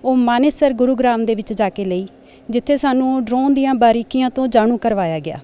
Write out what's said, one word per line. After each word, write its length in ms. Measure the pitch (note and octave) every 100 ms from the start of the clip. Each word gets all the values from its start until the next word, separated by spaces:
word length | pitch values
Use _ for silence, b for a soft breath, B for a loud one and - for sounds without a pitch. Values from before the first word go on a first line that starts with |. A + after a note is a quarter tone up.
ਉਹ 120 | B3 B3+
ਮਾਨੇਸਰ 560 | A#3+ A#3+ C#4+ - C#4+
ਗੁਰੂਗ੍ਰਾਮ 520 | A#3 B3 B3 B3 A#3
ਦੇ 100 | A3+
ਵਿੱਚ 180 | A3 G#3+
ਜਾ 160 | G#3 G3+
ਕੇ 160 | F#3+
ਲਈ, 240 | F#3+ F3+ F#3+ - B B -
ਜਿੱਥੇ 260 | A#3+ - C#4+
ਸਾਨੂੰ 480 | C#4+ C4 C4 C4
ਡਰੋਨ 300 | A3 B3 C4+
ਦੀਆਂ 200 | C#4 C4+
ਬਾਰੀਕੀਆਂ 560 | C4 A#3 A3+ A3 C4 B3+
ਤੋਂ 180 | B3+ C4
ਜਾਣੂ 280 | A#3 A3 A#3+
ਕਰਵਾਇਆ 420 | A#3 G3+ F3 D#3+
ਗਿਆ। 200 | D3+ C#3